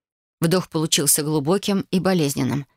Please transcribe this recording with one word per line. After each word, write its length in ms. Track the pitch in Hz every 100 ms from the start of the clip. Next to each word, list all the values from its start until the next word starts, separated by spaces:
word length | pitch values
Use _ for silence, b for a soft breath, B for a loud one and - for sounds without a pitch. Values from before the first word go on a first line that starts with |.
| _ _ _ -
Вдох 280 | 165 180 -
получился 560 | 160 156 - 139 - 151
глубоким 600 | 156 139 196 202 196 -
и 80 | 185
болезненным. 680 | 165 185 143 143 127 147 139